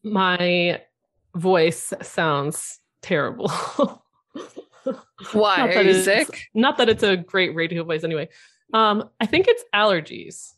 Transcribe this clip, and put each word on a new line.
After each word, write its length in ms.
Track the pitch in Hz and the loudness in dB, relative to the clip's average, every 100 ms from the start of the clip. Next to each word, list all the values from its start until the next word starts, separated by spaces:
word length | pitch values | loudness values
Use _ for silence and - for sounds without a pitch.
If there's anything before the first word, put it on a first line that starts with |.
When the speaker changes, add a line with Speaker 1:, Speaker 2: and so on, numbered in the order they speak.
Speaker 1:
My 760 | 214 202 185 180 180 175 175 - _ _ _ _ _ 175 | -2 0 0 0 0 2 0 -2 _ _ _ _ _ -4
voice 580 | 185 185 165 165 - 190 | 2 4 2 0 -10 -12
sounds 760 | - - 160 143 143 - - - _ _ | -8 -2 0 0 -2 -8 -14 -18 _ _
terrible. 480 | - 165 131 - - | -4 -2 -2 -4 -6
<laughs> 540 | - - - 285 - _ _ _ 302 - - - _ 269 - _ _ - | -6 -8 -2 -4 -4 _ _ _ -18 -18 -20 -20 _ -10 -10 _ _ -4
Speaker 2:
Why? 240 | 214 208 185 | 0 2 2
Speaker 1:
Not 120 | 247 | 2
Speaker 2:
Are 40 | |
Speaker 1:
that 120 | 185 196 | 4 4
Speaker 2:
you 60 | |
Speaker 1:
it's, 120 | 190 190 | 4 4
Speaker 2:
sick? 420 | 214 285 - - | 2 0 -8 -6
Speaker 1:
not 240 | 214 254 302 | 0 2 4
that 120 | 233 | 2
it's 140 | 220 | 2
a 140 | 208 180 | 2 0
great 360 | 170 196 175 160 | 0 -2 0 -2
radio 280 | 165 170 | -4 -4
voice 200 | 165 160 | -4 -4
anyway. 260 | 165 156 143 - - _ _ | -4 -4 -6 -14 -20 _ _
Um, 360 | 220 214 208 - _ | 2 2 2 -4 _
I 60 | 220 | -2
think 220 | 311 381 | 2 4
it's 160 | 466 - | 2 0
allergies 760 | 208 214 180 156 - - - - | 0 2 0 -4 -16 -16 -18 -20